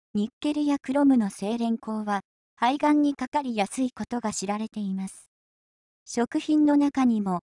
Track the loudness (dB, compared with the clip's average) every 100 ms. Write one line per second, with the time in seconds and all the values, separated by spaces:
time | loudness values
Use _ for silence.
0 | _ -4 -4 _ -4 0 0 -2 -2 2
1 | 4 4 0 -4 -6 -2 -2 -4 -6 -6
2 | -4 -6 -6 _ _ _ 0 2 2 4
3 | 2 0 -4 -4 -2 -2 -4 -2 -4 -4
4 | -8 -4 -4 -4 -4 -4 -6 -6 -6 -4
5 | -8 -12 -20 _ _ _ _ _ _ _
6 | -8 -4 -2 -2 0 4 4 4 2 2
7 | 2 2 0 -4